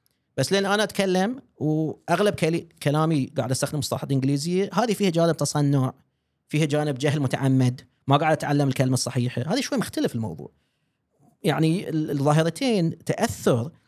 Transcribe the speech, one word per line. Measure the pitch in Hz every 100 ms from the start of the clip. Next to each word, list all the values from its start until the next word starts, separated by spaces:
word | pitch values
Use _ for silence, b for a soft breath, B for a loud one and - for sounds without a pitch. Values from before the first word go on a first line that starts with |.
| _ _ _ -
بس | 135
لأن | 190 196
أنا | 208
أتكلم | 202 - 190 185 196 262 - _
وأغلب | 151 156 156 - - 170 208
كلي-، | - 160 175 - _
كلامي | 147 151 156 156 131 -
قاعد | 123
أستخدم | 131 139 151
مصطلحات | - 131 131
إنجليزية، | 139 131 143 160 180 196
هذه | - 233
فيها | 190 196
جانب | 165 170 151
تصنع، | 147 151 143 139 131 - _ _ _ _ _
فيها | 151 151
جانب | 147 151 127
جهل | 147 151
متعمد، | 131 - 135 131 123 123 - _ -
ما | 143
قاعد | 156
أتعلم | 151 - 143 139
الكلمة | 127 131
الصحيحة. | 131 - 127 123 -
هذه | 139 247
شوي | - 240
مختلف | - - 269 120
الموضوع. | 110 - - _ _ _ _ _ _ _ _ _
يعني | - 143 160 175 -
ال-، | 160 156
الظاهرتين | 147 139 151 165 165 269 214 165 -
تأثر، | - - 226 - 226 123 135 b